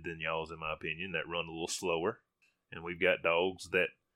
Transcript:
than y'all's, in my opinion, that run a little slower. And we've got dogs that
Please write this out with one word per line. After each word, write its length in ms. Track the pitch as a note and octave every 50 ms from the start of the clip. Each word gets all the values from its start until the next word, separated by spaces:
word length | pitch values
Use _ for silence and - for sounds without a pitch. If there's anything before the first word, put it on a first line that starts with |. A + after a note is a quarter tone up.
| D#2+
than 160 | E2+ E2 D#2+
y'all's, 280 | D#2+ D#2+ D#2+ D#2+ D#2+ D#2+
in 80 | E2 D#2+
my 140 | D#2+ D#2
opinion, 400 | D#2 D2+ - D#2+ D#2+ D#2+ F#2 G2
that 160 | E2+ D#2+ - -
run 140 | E2+ F2 E2
a 40 | E2
little 180 | E2 E2 E2+ -
slower. 520 | - - G2 F#2 E2 E2 E2+ G#2 A#2+ - _ _ _ _ _ _ _ _ _ _
And 100 | - E2
we've 160 | E2 F2 F2+ E2+
got 220 | F2+ F2+ F2+ -
dogs 460 | - E2+ E2+ E2+ F2+ F#2+ F#2 - - E2+
that 160 | F2 F#2 F2 - - _ _ _ _